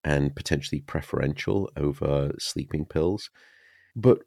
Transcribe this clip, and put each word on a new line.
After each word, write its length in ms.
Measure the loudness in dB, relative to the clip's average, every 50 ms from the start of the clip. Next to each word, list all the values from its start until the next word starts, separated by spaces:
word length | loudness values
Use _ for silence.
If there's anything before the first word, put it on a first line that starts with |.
| 2
and 320 | 2 2 2 2 0 -2
potentially 460 | -4 -2 -2 -2 -2 -2 -4 -6 -6
preferential 880 | -6 -6 -6 -6 -4 -4 -2 -2 0 -2 -2 -2 -2 0 0 0 -2 -4 -4
over 580 | -2 -2 -2 -2 0 0 2 2 2 2 0 -2 -4
sleeping 460 | -6 -6 -6 -6 -6 -4 -4 -4 -4
pills. 440 | -2 0 2 2 2 0 -2 -6 -14 _ -20 -20 -20 -20 -20 -20 -20 _ _ _ _ _
But 240 | 4 6 6 6 6 2